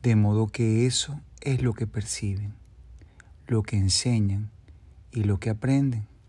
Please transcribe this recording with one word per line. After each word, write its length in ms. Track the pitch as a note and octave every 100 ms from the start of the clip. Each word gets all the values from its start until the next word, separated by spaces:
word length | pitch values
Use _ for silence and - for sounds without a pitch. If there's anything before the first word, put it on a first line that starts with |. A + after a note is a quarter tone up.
de 120 | B2 A2
modo 340 | G#2 G#2 A2
que 360 | - A2+ A2 B2+
eso 340 | B2+ - D3 - -
es 200 | - B2+
lo 120 | B2+
que 140 | A2 G#2+
perciben, 640 | - G2+ - G#2 G2 G#2 G#2 - - - - - - - - -
lo 160 | A2+
que 140 | G#2 G#2
enseñan 760 | F#2+ F#2 B2+ A#2 G2+ G2 G#2 - - - - - -
y 120 | A#2
lo 160 | G#2 G2
que 100 | -
aprenden. 560 | A2 B2+ C3+ C#3 A#2 G#2 -